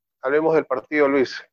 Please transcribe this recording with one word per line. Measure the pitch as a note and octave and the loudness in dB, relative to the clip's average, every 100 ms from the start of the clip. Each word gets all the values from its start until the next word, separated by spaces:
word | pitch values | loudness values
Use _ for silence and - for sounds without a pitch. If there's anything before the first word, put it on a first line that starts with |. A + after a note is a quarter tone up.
| _ _ | _ _
hablemos | C3 C#3+ D#3+ D#3+ | -2 0 2 0
del | - | 0
partido, | B2+ - D3+ C#3+ | -6 -4 0 2
Luis. | C#3 B2 - - | 2 0 -4 -16